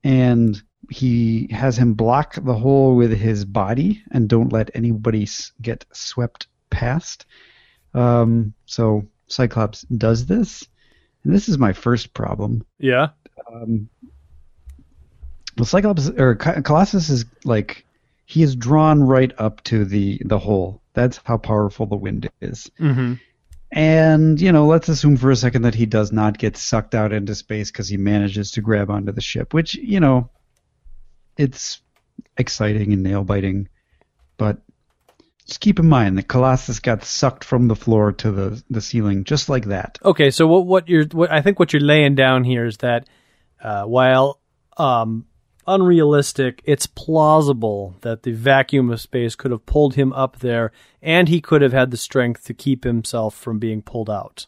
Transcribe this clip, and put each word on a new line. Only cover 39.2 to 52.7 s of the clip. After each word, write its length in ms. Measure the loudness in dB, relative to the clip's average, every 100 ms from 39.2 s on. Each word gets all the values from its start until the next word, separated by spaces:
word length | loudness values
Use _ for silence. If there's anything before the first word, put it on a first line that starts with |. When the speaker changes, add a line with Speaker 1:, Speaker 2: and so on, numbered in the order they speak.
Speaker 1:
just 240 | -2 -4 -2
like 160 | -4 -4
that. 320 | -8 -8 -2
Speaker 2:
Okay, 260 | 0 2 2
so 160 | 4 4
what, 200 | 4 4
what 220 | 0 2
you're, 180 | 0 0
what, 260 | 0 0
I 80 | 2
think 180 | 0 0
what 140 | 0
you're 80 | 2
laying 320 | 4 4 4
down 300 | 4 2 2
here 220 | 0 -2 -2
is 100 | -4
that, 300 | -2 -2 -4 _ _ _ _ _
uh, 220 | -10 -8
while, 540 | -2 2 4 4 2 -2 _ _ _ -4
um, 480 | 0 0 -2 -6 -10 _ _ _ -2
unrealistic, 920 | 2 4 6 6 4 0 -2 -4 -4
it's 220 | -2 -2 -2
plausible 1080 | -10 -2 2 4 4 4 0 -2 -4 -8 -12
that 220 | -10 -8
the 80 | -6
vacuum 580 | -2 2 2 4 0 0
of 100 | -2
space 340 | -6 -4 -4 -4
could 140 | -6
have 120 | -6 -2
pulled 280 | 2 2
him 180 | 2 -2
up 260 | -2 -4 -4
there, 320 | -4 -2 -4 _ _ _
and 280 | 0 2 2
he 120 | 0
could 220 | 2 2
have 100 | 4
had 180 | 2 0
the 60 | -4
strength 480 | -4 -2 -2 -4
to 100 | -12
keep 300 | -8 -4